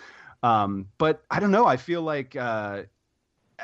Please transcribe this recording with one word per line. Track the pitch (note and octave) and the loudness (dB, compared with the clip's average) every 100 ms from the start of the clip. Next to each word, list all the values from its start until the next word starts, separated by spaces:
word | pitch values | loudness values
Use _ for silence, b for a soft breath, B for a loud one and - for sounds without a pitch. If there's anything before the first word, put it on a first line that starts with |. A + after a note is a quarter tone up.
| B B B B | B B B B
Um, | A#2+ A2 G2+ G2 F#2+ - | 2 2 2 -4 -8 -2
but | D#3 D#3 - | 0 0 -4
I | D3 | -2
don't | G3+ | 2
know. | G3+ A#3+ | 4 4
I | - | 2
feel | - E3+ | -2 -4
like, | D#3+ D3 C3 C#3+ | -4 -4 -6 -6
uh, | B2 A2 G#2 G2+ G2 _ _ _ _ _ _ - | -4 -4 -6 -8 -12 _ _ _ _ _ _ -20